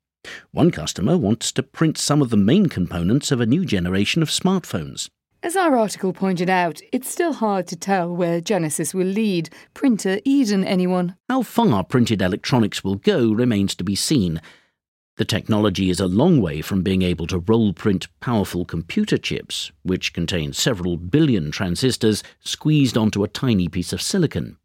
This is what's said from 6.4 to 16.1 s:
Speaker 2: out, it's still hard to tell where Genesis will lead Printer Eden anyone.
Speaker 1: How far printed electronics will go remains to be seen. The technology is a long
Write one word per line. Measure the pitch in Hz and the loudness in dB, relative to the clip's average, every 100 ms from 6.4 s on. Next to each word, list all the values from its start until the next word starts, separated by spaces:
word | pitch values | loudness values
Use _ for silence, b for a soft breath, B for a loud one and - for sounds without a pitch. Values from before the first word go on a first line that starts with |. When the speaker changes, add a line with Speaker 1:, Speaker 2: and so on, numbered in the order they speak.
| 180 | 0
Speaker 2:
out, | 185 175 - - | 2 0 -4 -6
it's | 254 - | -6 -4
still | - 339 | -4 -2
hard | 254 220 196 175 | 0 -2 -2 -4
to | 170 | -8
tell | 196 196 170 | -2 0 0
where | 175 170 170 | -2 0 -2
Genesis | 170 190 156 160 151 | -2 -2 -2 -4 -4
will | 190 185 | -2 -2
lead | 196 214 175 160 B B | 0 0 0 -4 B B
Printer | - 277 208 190 190 | -2 0 0 0 -2
Eden | 269 277 214 196 | 0 2 2 0
anyone. | - 185 180 185 175 - - | 0 0 2 0 -2 -6 -4
Speaker 1:
How | 262 | -2
far | 220 - 220 101 | 0 2 2 2
printed | - 127 113 101 | 2 2 2 2
electronics | 92 101 - 127 101 - | 0 0 0 2 2 -2
will | 98 101 | -4 0
go | 208 180 117 | 0 2 2
remains | 107 123 101 98 - | 2 2 2 0 -2
to | |
be | 92 95 | -4 -2
seen. | - 151 90 80 b b b b _ _ _ - | 0 2 2 -2 b b b b _ _ _ -6
The | |
technology | 110 104 - 107 104 90 92 | -4 -2 0 2 2 2 0
is | 87 | 2
a | |
long | 92 | 0